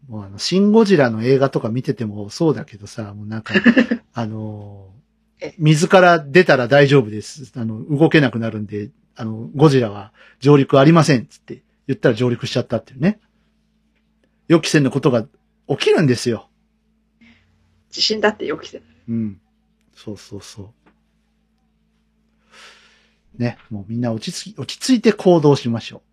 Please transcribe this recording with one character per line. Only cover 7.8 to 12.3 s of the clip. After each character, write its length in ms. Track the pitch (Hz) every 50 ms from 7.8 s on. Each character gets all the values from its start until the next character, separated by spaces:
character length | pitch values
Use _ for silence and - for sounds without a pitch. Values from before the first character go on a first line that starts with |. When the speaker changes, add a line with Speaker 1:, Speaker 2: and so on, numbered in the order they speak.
| 123
Speaker 1:
動 240 | - 151 139 165 156
け 120 | - 160
な 100 | 143 123
く 80 | 107 117
な 100 | 113 113
る 120 | 107 107
ん 60 | 107
で、 240 | 98 104 104 90 - _ _ _ _ _
あ 80 | - 117
の、 260 | 110 110 110 117 - -
ゴ 140 | 131 143 156
ジ 120 | 139 131
ラ 100 | 120 107
は 220 | 101 101 101 104 _ _ - _ _ _
上 160 | - 135 147
陸 220 | 143 135 - - 139
あ 60 | 135
り 80 | 151 170
ま 120 | 170 147
せ 120 | 165 147 120
ん」 40 | -
っ 20 |
つ 120 | _ - _
っ 20 |
て 220 | _ - - - _ _ _ _ _ -
言 80 | 135
っ 40 | -
た 100 | - 147
ら 40 | 117
上 160 | 107 127 123